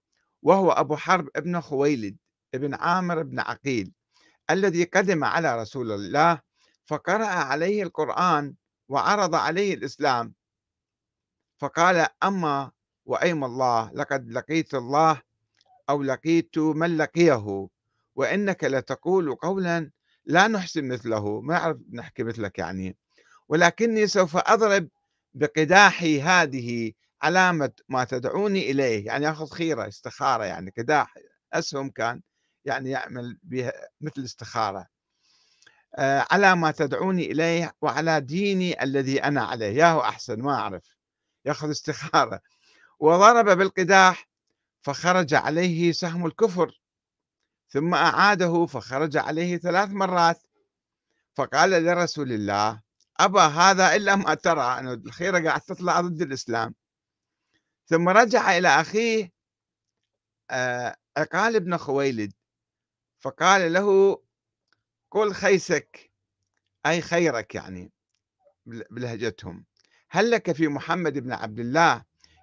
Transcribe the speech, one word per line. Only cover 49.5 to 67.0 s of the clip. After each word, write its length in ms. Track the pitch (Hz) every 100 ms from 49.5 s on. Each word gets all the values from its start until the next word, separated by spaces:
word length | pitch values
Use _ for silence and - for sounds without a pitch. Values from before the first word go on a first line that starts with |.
| 175
ثلاث 300 | 175 175 202
مرات، 520 | 202 190 180 170 170 _ _ _ _ _ _ _ _ _
فقال 360 | - 127 139 180
لرسول 600 | 180 165 175 170 151 131
الله: 480 | 110 101 101 107 110 _ _ _ -
"أبى 200 | 190 196
هذا 560 | 160 151 190 190 185 185
إلا 200 | 196 196
ما 180 | 175
ترى"، 440 | 156 180 156 123 123
إنه 140 | 131
الخيرة 520 | 120 113 120 180 180 156
قاعد 120 | 147
تطلع 400 | - 170 175 165
ضد 220 | 175 160
الإسلام. 520 | 151 131 - 117 113 - _ _ _ _ _ _ _ _ _ _ -
ثم 220 | 165 175
رجع 500 | 202 233 233 190 175
إلى 100 | 180
أخيه، 640 | 139 147 202 233 220 185 _ _ _ _ _ _ _ _ _ _ _ -
آآ، 460 | 127 127 123 120 - _ -
عقال 440 | 151 170 220 220
بن 160 | 180 175
خويلد، 560 | 135 139 139 117 104 - _ _ _ _ _ _ _ _
فقال 520 | 139 - 175 196 170
له: 460 | 180 202 196 196 - _ _ _ _ _ _ _ _ _
"قل 220 | 202 214
خيسك"، 800 | 185 196 185 - 147 - - _ _ _ _ _ _ _ _ 147
أي 140 | 170